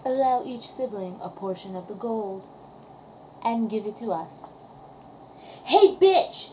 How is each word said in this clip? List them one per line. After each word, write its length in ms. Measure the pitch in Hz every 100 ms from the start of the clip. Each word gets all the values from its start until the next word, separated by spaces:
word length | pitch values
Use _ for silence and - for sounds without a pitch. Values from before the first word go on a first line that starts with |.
allow 400 | - 262 262 254
each 240 | 247 240 -
sibling 480 | - 254 208 185 180
a 80 | -
portion 460 | - 196 185 190
of 120 | 185 180
the 80 |
gold 520 | 202 233 220 202 190 - - - - - - - - - -
and 260 | 226 233 220
give 160 | 214
it 100 | 208 214
to 140 | 233
us. 340 | 170 - - - - - - - - - - - - - -
Hey, 300 | - 339 403
bitch! 560 | - 381 370 - - -